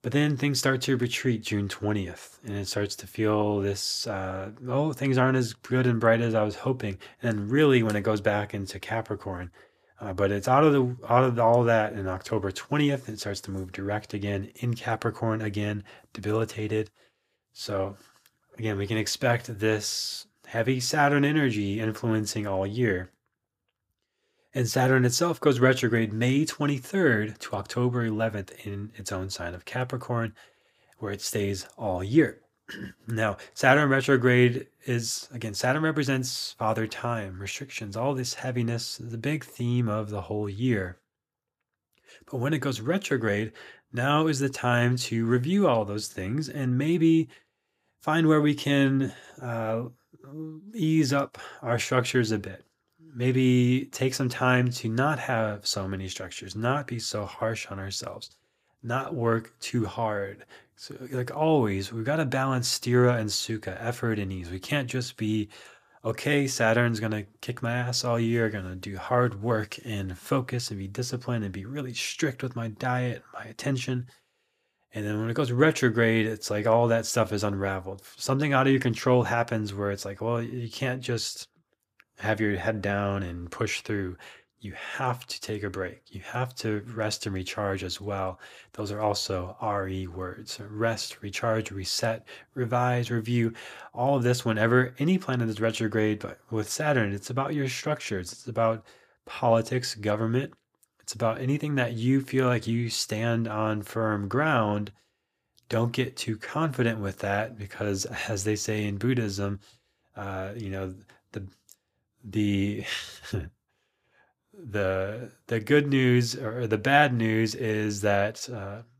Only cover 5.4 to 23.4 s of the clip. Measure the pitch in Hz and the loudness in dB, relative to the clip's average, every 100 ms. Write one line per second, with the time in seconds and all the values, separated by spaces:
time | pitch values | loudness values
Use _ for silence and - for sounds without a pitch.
5.4 | 113 - - 127 127 113 113 113 117 110 | 0 -6 -2 2 4 4 6 6 4 2
6.4 | 107 101 135 127 107 95 - _ 120 107 | 0 -2 -4 -2 -4 -6 -12 _ -2 -2
7.4 | 104 139 151 127 110 107 101 107 107 104 | 0 4 6 6 6 2 2 2 2 0
8.4 | 104 104 95 98 - 113 - 101 104 87 | -2 -6 -6 -10 -6 -6 -4 -8 -6 -8
9.4 | 90 - - _ _ _ 98 92 98 101 | -10 -14 -20 _ _ _ -8 0 2 2
10.4 | 113 131 156 143 127 127 - 120 131 120 | 4 6 6 6 2 -4 2 4 4 4
11.4 | 113 120 117 113 107 110 95 92 - 110 | 6 6 6 4 2 -2 -4 -6 -4 -2
12.4 | 95 - - 147 147 135 120 104 104 98 | -2 -6 -2 0 2 0 -6 -10 -8 -8
13.4 | - 95 92 92 98 104 - 104 101 101 | -8 -8 -8 -8 -4 -4 -4 -6 -4 -4
14.4 | 101 - 123 117 - 110 117 113 113 110 | -6 -6 -4 -4 -4 -2 -2 -2 -2 -2
15.4 | 107 104 104 104 - - _ - 104 110 | -2 -2 -2 -4 -8 -20 _ -8 -2 0
16.4 | 110 - 107 107 107 _ _ _ _ _ | -2 -4 -2 -2 -4 _ _ _ _ _
17.4 | _ - - 101 95 101 _ _ _ _ | _ -14 -6 -4 -4 -8 _ _ _ _
18.4 | _ - 110 101 101 110 104 - 131 120 | _ -6 -4 -2 0 0 -2 0 2 2
19.4 | - 104 110 107 - - - - - _ | -2 -2 2 2 -2 -6 -8 -10 -16 _
20.4 | - 120 117 131 127 151 143 143 143 151 | -6 -2 0 0 0 2 4 4 4 4
21.4 | 139 107 101 104 110 107 117 110 104 110 | 2 0 0 0 -2 -2 0 0 0 -4
22.4 | 104 95 98 110 117 92 87 _ _ _ | -2 -2 -2 0 2 0 -4 _ _ _